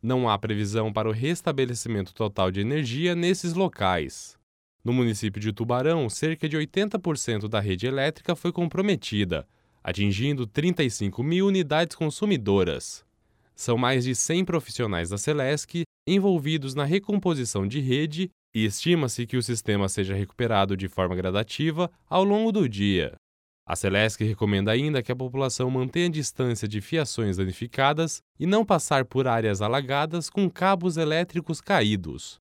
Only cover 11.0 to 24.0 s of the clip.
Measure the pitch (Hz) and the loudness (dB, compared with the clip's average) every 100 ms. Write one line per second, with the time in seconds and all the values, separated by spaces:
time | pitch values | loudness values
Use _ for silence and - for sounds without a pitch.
11 | 101 95 139 175 196 190 151 151 170 - | -4 -2 0 2 4 2 2 2 0 0
12 | 156 - 208 175 101 98 90 67 - - | -4 0 0 2 4 4 4 0 -8 -16
13 | _ _ _ _ _ - - 120 127 131 | _ _ _ _ _ -10 -2 2 4 2
14 | 123 123 - 170 185 170 - - 117 87 | 0 -2 0 0 2 -2 -4 -4 -2 0
15 | 85 101 - 147 131 147 - 170 165 _ | -2 -4 -2 0 0 -2 -4 -6 -8 _
16 | - 196 196 175 143 160 135 131 143 185 | 0 2 4 2 2 -2 -2 -2 0 0
17 | 202 208 180 156 120 104 98 135 131 127 | 2 0 0 0 -2 -2 -2 -2 0 0
18 | 156 151 185 _ _ 110 107 101 165 170 | 0 -2 -6 _ _ 0 0 0 2 2
19 | 131 - 120 127 117 117 - 101 95 98 | 2 -2 -2 -2 -2 -4 0 0 2 0
20 | 95 98 98 - 120 107 98 98 92 - | -2 -2 -4 -4 0 2 2 0 -4 -2
21 | 92 92 92 98 113 - 156 156 175 _ | 0 0 0 0 -2 -2 -2 0 -4 _
22 | _ 180 196 208 226 214 143 101 101 92 | _ 2 4 2 2 2 0 2 2 2
23 | 71 - _ _ _ _ - - 98 98 | 0 -6 _ _ _ _ -6 -2 0 2